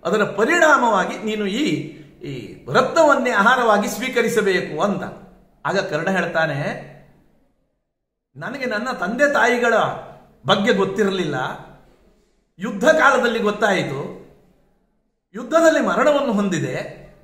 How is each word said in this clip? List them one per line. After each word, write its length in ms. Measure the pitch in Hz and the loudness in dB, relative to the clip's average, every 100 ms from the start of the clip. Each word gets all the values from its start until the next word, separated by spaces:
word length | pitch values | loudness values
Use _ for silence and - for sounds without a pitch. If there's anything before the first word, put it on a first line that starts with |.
| - | -2
ಅದರ 180 | 214 | 0
ಪರಿಣಾಮವಾಗಿ 920 | 196 143 240 349 320 269 240 202 180 - | 0 0 2 4 6 6 4 2 0 -4
ನೀನು 300 | 214 214 202 | -6 -4 -4
ಈ, 220 | 214 285 143 - - - - | -2 -2 -2 -6 -14 -20 -18
ಈ 420 | 147 131 98 - - | -14 -12 -14 -16 -2
ರತ್ನವನ್ನೇ 600 | 170 262 - 320 294 247 | 0 0 4 4 4 2
ಆಹಾರವಾಗಿ 560 | 233 208 254 233 208 - | 2 2 4 2 2 0
ಸ್ವೀಕರಿಸಬೇಕು" 960 | - 254 233 226 214 196 180 - 151 | -6 -4 -2 0 0 0 -2 -4 -4
ಅಂತ. 220 | 196 190 110 - - - _ _ 143 | -4 -4 -8 -14 -20 -20 _ _ -4
ಆಗ 140 | 190 | -4
ಕರ್ಣ 300 | 190 151 165 | -2 -4 -2
ಹೇಳ್ತಾನೆ, 460 | 190 170 165 160 139 170 - - - - _ _ _ _ _ _ _ _ _ _ _ _ 131 | -2 -2 -2 -2 -2 -6 -8 -14 -20 -20 _ _ _ _ _ _ _ _ _ _ _ _ -14
"ನನಗೆ 300 | 170 277 247 | -12 -8 -6
ನನ್ನ 260 | 208 247 | -4 -4
ತಂದೆ 420 | 233 180 240 294 | -4 -6 0 0
ತಾಯಿಗಳ 400 | 247 233 247 233 220 143 - - - _ _ 139 | 2 0 0 2 2 0 -4 -14 -20 _ _ -2
ಬಗ್ಗೆ 260 | 202 208 | 0 2
ಗೊತ್ತಿರಲಿಲ್ಲ, 640 | 190 190 - 196 190 160 131 139 - - - _ _ _ _ _ _ _ _ | 2 0 0 0 0 -4 -4 -6 -10 -16 -20 _ _ _ _ _ _ _ _
ಯುದ್ಧ 260 | 202 196 254 | -8 0 4
ಕಾಲದಲ್ಲಿ 540 | 311 262 254 233 226 | 6 4 4 0 0
ಗೊತ್ತಾಯಿತು, 880 | 208 208 214 185 139 139 - - - _ _ _ _ _ _ _ _ _ _ | -2 0 0 0 -2 -6 -10 -14 -20 _ _ _ _ _ _ _ _ _ _
ಯುದ್ಧದಲ್ಲಿ 540 | 196 240 320 330 302 226 | -14 0 4 6 4 0
ಮರಣವನ್ನು 460 | 175 285 285 269 | 2 2 2 0
ಹೊಂದಿದೆ 720 | 208 202 165 135 143 208 - - - | 0 -2 -2 -4 -6 -10 -14 -20 -20